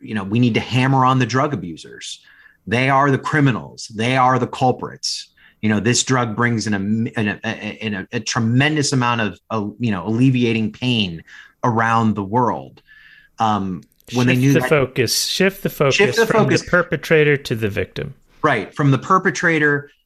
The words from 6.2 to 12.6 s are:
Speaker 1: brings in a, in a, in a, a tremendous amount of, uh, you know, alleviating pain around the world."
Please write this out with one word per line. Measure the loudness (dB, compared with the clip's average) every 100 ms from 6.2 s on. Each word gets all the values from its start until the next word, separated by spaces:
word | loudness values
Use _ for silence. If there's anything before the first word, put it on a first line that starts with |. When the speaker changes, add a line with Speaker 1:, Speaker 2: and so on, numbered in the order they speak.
| -2 0
Speaker 1:
brings | 0 0 -2
in |
a, | -2 -2 -2 -2 -2
in | -4
a, | -4 -6 -8 -10 -10
in | -8
a, | -8 -8
a | -8
tremendous | -4 -2 2 2 2 0 0
amount | 0 0 0
of, | -2 -6 -8
uh, | -6 -6 -4
you | -4
know, | -4 -2
alleviating | 2 2 4 2 0 -2
pain | -4 -2 -2 -2 -6 -14 -20 -20 _
around | -2 0 2 2 2
the | 0
world." | -2 0 0 -2